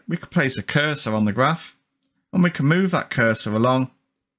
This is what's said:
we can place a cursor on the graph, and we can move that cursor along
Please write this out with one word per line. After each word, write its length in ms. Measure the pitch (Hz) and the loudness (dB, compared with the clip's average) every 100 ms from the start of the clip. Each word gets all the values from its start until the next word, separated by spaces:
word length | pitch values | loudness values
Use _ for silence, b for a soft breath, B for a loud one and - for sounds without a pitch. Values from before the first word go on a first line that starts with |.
| - | -10
we 100 | 170 | -10
can 120 | - | -4
place 280 | 175 135 - | -2 -2 -2
a 60 | |
cursor 520 | - 147 151 143 113 | -4 -2 0 -2 -2
on 100 | 110 | 0
the 80 | 107 | 0
graph, 420 | 98 139 165 - _ _ _ _ _ _ | 2 0 0 -8 _ _ _ _ _ _
and 120 | - | 2
we 60 | 175 | 2
can 160 | - 143 | 2 2
move 260 | 175 190 | 2 2
that 180 | 170 - | -2 -4
cursor 460 | - 113 110 107 107 | 0 2 0 -2 0
along 340 | 123 131 127 _ _ _ _ | 2 2 0 _ _ _ _